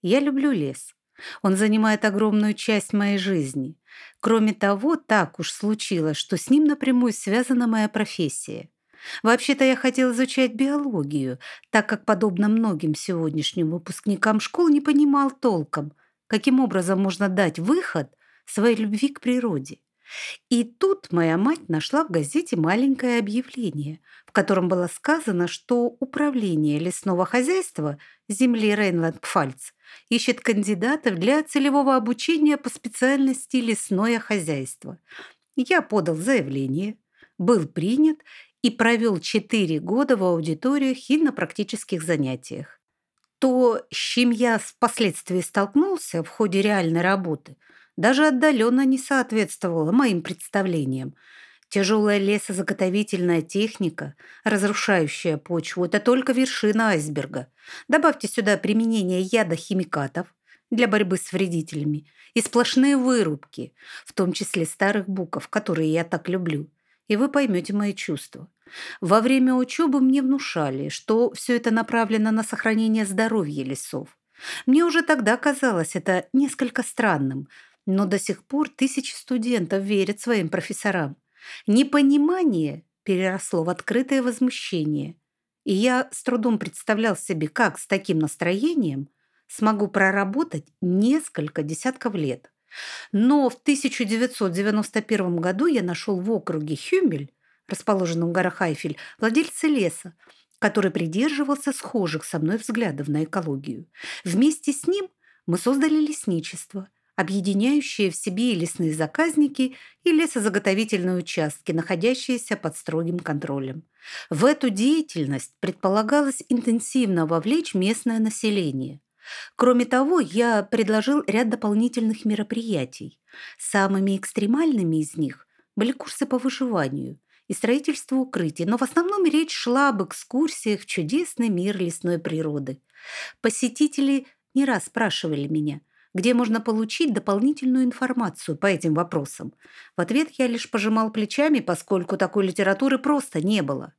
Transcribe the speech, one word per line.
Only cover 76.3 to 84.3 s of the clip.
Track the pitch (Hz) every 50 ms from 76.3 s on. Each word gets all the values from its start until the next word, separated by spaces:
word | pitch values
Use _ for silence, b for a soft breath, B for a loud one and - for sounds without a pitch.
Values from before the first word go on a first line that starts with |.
| -
несколько | 262 285 269 - - 269 240 - - 233
странным, | - - - 240 208 175 147 139 135 127 135 143 b b b b b b b _
но | - 190 190 202
до | 190 190 196
сих | - - 190 - _
пор | _ - 285 302 -
тысячи | _ - 262 269 - - 262 - -
студентов | - - - 254 247 220 247 247 220 180 160 196 196 196
верят | 196 214 196 190 180 208 -
своим | - 233 240 214 - 160
профессорам. | - 180 165 - 196 - - 208 190 180 156 139 143 _ _ B B B B B B B B -
Непонимание | 202 233 277 269 - 294 285 277 285 294 285 311 359 381 359 302 208 170 156 147 143 160 - _ _ _ _
переросло | - 190 180 185 185 185 190 - - - 170 160
в | 170
открытое | 180 175 - - 220 240 262 262 277 269
возмущение, | 247 247